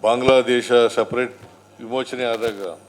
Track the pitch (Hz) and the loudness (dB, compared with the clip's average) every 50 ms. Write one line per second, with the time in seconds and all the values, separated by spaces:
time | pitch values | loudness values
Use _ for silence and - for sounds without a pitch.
0 | - 110 120 123 127 131 135 131 123 117 123 120 117 - 123 120 117 113 - - | 2 2 0 2 4 4 4 4 4 4 0 0 2 2 4 4 4 4 2 -2
1 | 110 - - 120 127 120 - - - - - _ _ _ _ _ 117 113 120 131 | -2 -2 -2 -4 -4 -6 -8 -18 -20 -20 -20 _ _ _ _ _ -14 -8 -6 -6
2 | 131 - - 123 127 120 117 110 113 113 107 98 98 90 82 80 - | -6 -6 -8 -6 -4 -4 -4 -4 -4 -6 -6 -6 -10 -12 -12 -14 -18